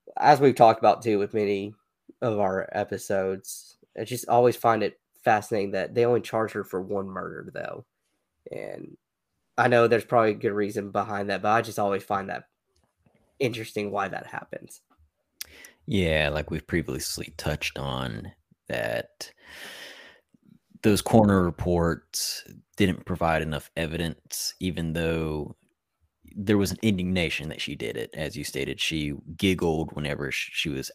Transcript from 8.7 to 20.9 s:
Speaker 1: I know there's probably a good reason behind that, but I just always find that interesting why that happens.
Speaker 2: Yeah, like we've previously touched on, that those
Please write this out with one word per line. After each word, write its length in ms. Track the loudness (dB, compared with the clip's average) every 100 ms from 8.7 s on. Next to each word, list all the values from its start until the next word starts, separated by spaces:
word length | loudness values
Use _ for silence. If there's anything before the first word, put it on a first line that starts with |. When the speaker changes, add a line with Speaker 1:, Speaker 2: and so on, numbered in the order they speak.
| -12 -16 -20 _ _ _ _ _ 0
Speaker 1:
I 100 | 4
know 220 | 6 6
there's 160 | 4 4
probably 260 | 4 4
a 40 | 2
good 180 | -2
reason 360 | 0 -2 -4 -4
behind 380 | -4 -2 -4 -2
that, 120 | -2
but 100 | 2
I 100 | 2
just 180 | 0 -2
always 240 | 0 0
find 260 | -2 -4 -4
that 160 | -10 -12 _ _ _ _ _ _ _ _ -4
interesting 520 | -4 -4 -8 -6 -4
why 160 | -4 -4
that 180 | -6 -10
happens. 540 | -12 -12 -16 -16 -20 _ _ _ _ _ -18 -18 -18 -20 _ -2
Speaker 2:
Yeah, 440 | 0 2 2 2
like 200 | 0 -4
we've 160 | -8 -2
previously 680 | -2 -2 -6 -6 -8 -10 -8
touched 420 | -4 -4 -6 -6
on, 540 | -6 -6 -6 -8 -12 -18 _ _ -8
that 640 | -4 -2 -4 -8 -12 -18 _ -20 -18 -16 -16 -18 -20 -20 _ _ _ _ _ _ 0
those 180 | 2